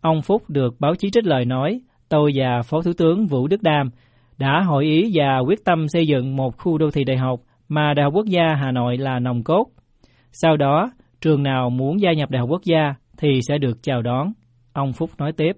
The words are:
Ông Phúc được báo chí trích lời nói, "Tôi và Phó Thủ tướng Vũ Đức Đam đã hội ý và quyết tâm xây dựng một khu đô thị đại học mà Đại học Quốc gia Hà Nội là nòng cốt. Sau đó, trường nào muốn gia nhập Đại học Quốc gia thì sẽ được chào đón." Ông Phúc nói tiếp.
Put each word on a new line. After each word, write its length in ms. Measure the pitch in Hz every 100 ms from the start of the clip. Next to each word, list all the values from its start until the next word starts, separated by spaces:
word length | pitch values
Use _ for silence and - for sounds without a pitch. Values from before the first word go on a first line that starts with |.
Ông 200 | 165 160
Phúc 200 | 143 214 -
được 260 | 143 127 120
báo 160 | 143 175
chí 140 | 202
trích 140 | 233 214
lời 200 | 135 123
nói, 360 | 127 143 247 _ _ _
"Tôi 220 | 156 147 135
và 260 | 127 120
Phó 200 | 117 156
Thủ 100 | 170 170
tướng 300 | 165 180 208
Vũ 200 | 135 135
Đức 140 | 196
Đam 280 | 175 147 139 - _ _ _ -
đã 240 | 135 151
hội 220 | 185 143
ý 280 | 151 156 226
và 260 | 170 139 131
quyết 260 | 127 208 -
tâm 200 | 170 156
xây 200 | 170 160
dựng 280 | 139 131 135
một 220 | 135 -
khu 200 | 180 160
đô 140 | 156
thị 120 | 143
đại 140 | 131 131
học 220 | 131 123 _ _ _
mà 240 | 151 151
Đại 100 | 147
học 100 | 143 165
Quốc 100 | 220
gia 180 | 180 165 147
Hà 100 | 139
Nội 260 | 127 123 123
là 220 | 135 127
nòng 240 | 123 120
cốt. 220 | 113 175 262 _ _ _ _ _ _
Sau 260 | - 165 156
đó, 340 | 139 151 233 - _ _
trường 220 | 160 147
nào 260 | 139 131 127
muốn 320 | 123 131 185
gia 120 | 190
nhập 160 | 160 139
Đại 80 | 127
học 100 | 123
Quốc 100 | 175
gia 300 | 185 160 151 135 _ -
thì 220 | 151 131 123
sẽ 100 | 147
được 200 | 139 113
chào 200 | - 127
đón." 300 | 117 127 165 220 _ _ _
Ông 200 | - 139
Phúc 160 | 123 160 -
nói 140 | 147 156
tiếp. 140 | 156